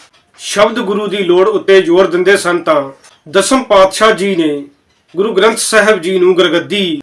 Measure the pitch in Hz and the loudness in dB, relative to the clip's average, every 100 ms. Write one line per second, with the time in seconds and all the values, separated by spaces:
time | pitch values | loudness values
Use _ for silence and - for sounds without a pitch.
0 | _ _ _ _ - 202 220 233 196 202 | _ _ _ _ -6 0 0 0 -4 -4
1 | 202 202 180 175 196 202 - 196 165 175 | -4 -4 0 2 2 0 2 2 4 2
2 | 185 175 185 196 175 175 165 147 135 - | 2 0 2 2 0 -2 -2 -2 -4 -12
3 | _ _ 156 170 190 262 247 196 190 - | _ _ -4 -2 0 -2 2 4 4 2
4 | 220 170 196 180 156 143 143 _ _ _ | 0 0 -2 0 -2 -4 -10 _ _ _
5 | _ 165 214 185 214 226 - 220 202 202 | _ -4 -2 0 0 0 -2 0 2 0
6 | 165 190 180 180 185 170 139 202 185 147 | -2 0 2 2 0 -2 -2 -4 -4 -6